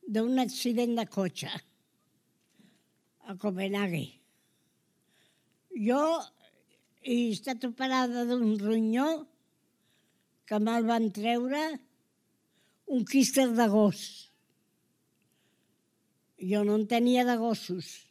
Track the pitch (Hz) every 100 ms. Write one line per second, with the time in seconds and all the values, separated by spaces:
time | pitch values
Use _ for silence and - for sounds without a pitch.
0 | - 214 226 262 247 - 247 233 240 233
1 | 214 - 185 - 254 - - _ _ _
2 | _ _ _ _ _ _ - _ _ _
3 | _ _ 240 190 208 185 196 202 202 170
4 | 123 - _ _ _ _ _ _ _ _
5 | _ _ _ _ _ _ _ 359 208 254
6 | 311 330 247 _ - _ _ _ _ _
7 | - 240 240 208 - 247 254 233 262 262
8 | 254 240 240 247 226 214 202 220 220 233
9 | 285 320 311 _ _ _ _ _ _ _
10 | _ _ _ _ - 214 214 233 226 233
11 | 220 190 214 240 247 285 311 294 _ _
12 | _ _ _ _ _ _ _ _ - 254
13 | 214 269 254 - 262 233 233 208 208 -
14 | - - - _ _ _ _ _ _ _
15 | _ _ _ _ _ _ _ _ _ _
16 | _ _ _ _ 185 208 208 208 214 233
17 | 240 247 247 240 226 220 - 180 - -
18 | -